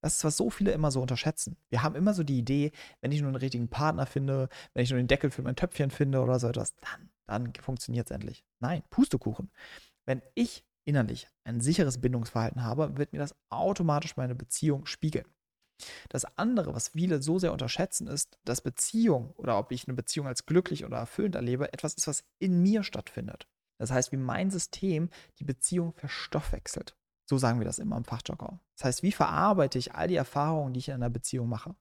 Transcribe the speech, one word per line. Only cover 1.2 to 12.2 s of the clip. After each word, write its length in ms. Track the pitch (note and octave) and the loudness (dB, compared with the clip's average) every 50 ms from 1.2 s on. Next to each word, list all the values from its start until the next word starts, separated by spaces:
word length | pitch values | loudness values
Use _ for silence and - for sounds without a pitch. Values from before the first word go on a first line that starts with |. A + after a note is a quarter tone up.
| - D#3 D#3 - - G#3 F3+ _ _ _ | 0 -2 -2 -2 -4 -6 -8 _ _ _
Wir 140 | - A#2 A2+ | 0 2 2
haben 100 | D3 D#3 | 2 0
immer 220 | C#3+ F3+ G#3 G#3 | 2 2 2 4
so 80 | F#3 D#3+ | 2 0
die 160 | C#3+ C#3 B2+ | 0 2 0
Idee, 320 | A#2 A2+ C3+ C#3+ C#3+ D3+ - - - - - _ | 2 2 2 2 2 0 -2 -6 -20 -20 -20 _
wenn 100 | - C3 | -4 -2
ich 100 | C#3+ D3+ | 0 0
nur 60 | D3 C#3 | 0 0
einen 80 | C3+ | -2
richtigen 320 | C3 B2+ C3+ - A#2+ A#2+ A#2 | -2 -2 -2 -2 -2 -4 -2
Partner 400 | - - D3 D#3 D#3 E3 C3+ - | -2 0 2 2 2 0 -2 -2
finde, 420 | - C#3 C#3 C#3 C3+ C3+ C3 C3 - - - - _ | 0 -2 0 0 0 0 0 -2 -4 -12 -20 -8 _
wenn 100 | - B2 | 0 0
ich 60 | A#2+ | 2
nur 80 | C3 B2 | 2 2
den 80 | B2 B2 | 4 4
Deckel 220 | C3+ C#3 - C#3+ | 4 4 4 0
für 140 | - - C3 | 0 0 -4
mein 120 | C3 B2+ | -4 -2
Töpfchen 360 | - - F3+ - - D3+ C3+ | -2 -2 -4 0 0 -2 -2
finde 300 | - - D3 C#3 C3+ C3 | 2 0 0 2 4 2
oder 180 | B2+ A#2+ B2+ B2+ | 4 4 2 2
so 80 | B2 A#2 | 2 0
etwas, 260 | A#2+ - A2 - - _ | 0 0 -2 -4 -6 _
dann, 340 | - - - - - - _ _ _ - | -12 -14 -14 -14 -16 -20 _ _ _ -4
dann 260 | G#2 G#2+ B2 A#2+ A#2+ | -4 -4 -2 -4 -8
funktioniert's 560 | - - - C3 B2 - - A#2+ A#2+ A2+ - | -8 -6 -6 -6 -6 -4 -4 -2 -2 -2 -2
endlich. 340 | - - - - - - _ _ _ _ | -6 -6 -6 -8 -10 -12 _ _ _ _
Nein, 220 | - - - - - _ | -4 -2 -2 -4 -4 _
Pustekuchen. 640 | - - C4+ - - C#3 - - G#2+ - F#3+ - _ - - - - - - - _ _ _ - | 4 4 4 4 4 0 0 -2 -4 -4 -8 -12 _ -18 -20 -20 -20 -20 -20 -20 _ _ _ -2
Wenn 160 | C3 C3 - - _ | -2 -2 -2 -8 _
ich 320 | - A#3 A#3+ - - _ _ _ _ _ | 0 0 0 -2 -10 _ _ _ _ _
innerlich 420 | - D3 C#3+ A#2 G#2 G2+ - - _ _ _ _ | 2 2 2 2 2 -2 -6 -10 _ _ _ _
ein 180 | - A#2+ A#2 | -6 -4 0
sicheres 400 | A#2 C#3 E3+ - F3+ C#3 B2 B2 | 2 2 4 4 4 2 2 0
Bindungsverhalten 600 | B2 B2 B2+ A#2+ | 0 0 2 2